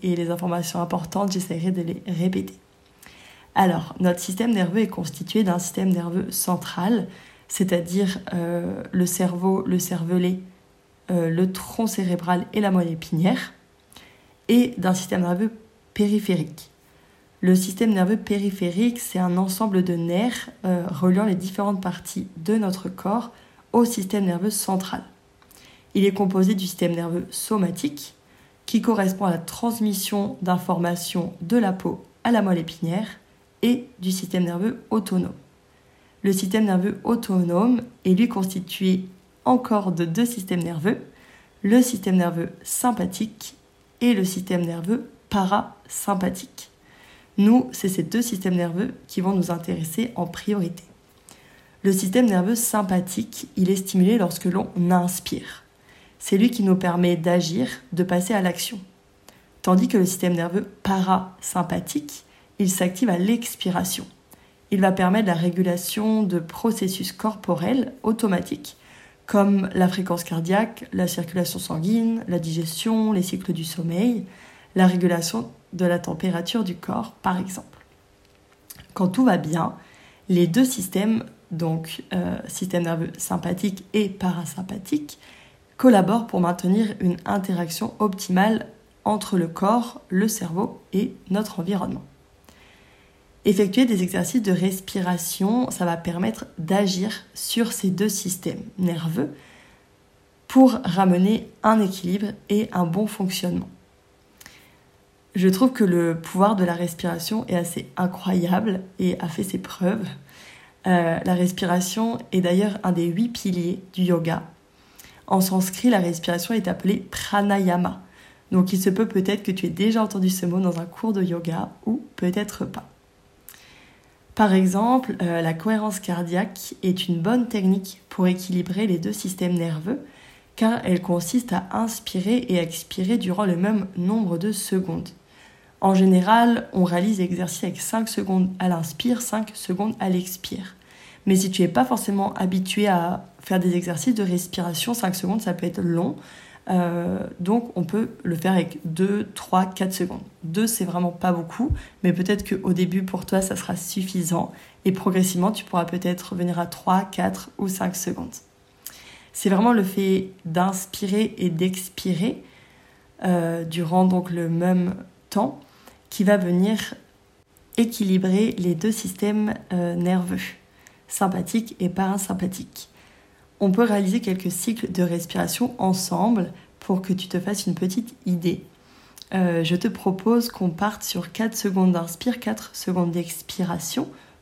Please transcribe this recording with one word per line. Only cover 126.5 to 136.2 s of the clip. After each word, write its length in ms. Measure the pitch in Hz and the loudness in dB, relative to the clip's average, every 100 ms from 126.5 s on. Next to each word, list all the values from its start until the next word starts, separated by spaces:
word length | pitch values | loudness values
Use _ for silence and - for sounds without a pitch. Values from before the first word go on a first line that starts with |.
| - - - | -6 -16 -4
est 260 | 190 185 - | -2 0 -2
une 120 | 170 | 0
bonne 280 | 185 247 226 | 2 2 0
technique 540 | 208 190 196 190 - - | 2 2 2 -2 -12 -10
pour 160 | - 185 | 0 2
équilibrer 600 | 180 - 180 175 185 220 | 2 -2 -2 -2 -2 0
les 120 | 165 | 0
deux 160 | 190 | -2
systèmes 400 | 208 185 - 180 | -6 -8 -4 -2
nerveux, 520 | 175 170 156 180 285 - - - - _ - | 0 -2 -4 -4 -6 -10 -20 -20 -20 _ 0
car 240 | 220 233 | 0 2
elle 160 | 190 180 | 0 0
consiste 540 | 180 175 170 247 - | 0 -2 0 -2 -2
à 120 | 180 190 | -4 -4
inspirer 640 | 208 226 - - 185 190 240 | -4 -4 -6 -6 -4 0 0
et 200 | - 180 | 2 0
expirer 600 | 165 - - - 190 233 | 0 -6 -8 -4 0 0
durant 300 | 180 185 196 | 0 0 2
le 100 | 175 | 2
même 300 | 202 214 190 180 | 2 0 -2 -2
nombre 400 | 180 226 185 165 | 0 0 0 0
de 160 | 208 | -2
secondes. 560 | 208 - 185 180 165 - - _ - - - _ _ | -4 -2 -2 -2 -6 -8 -14 _ -20 -20 -20 _ _
En 140 | 190 | 4
général, 760 | 190 190 185 | 6 8 6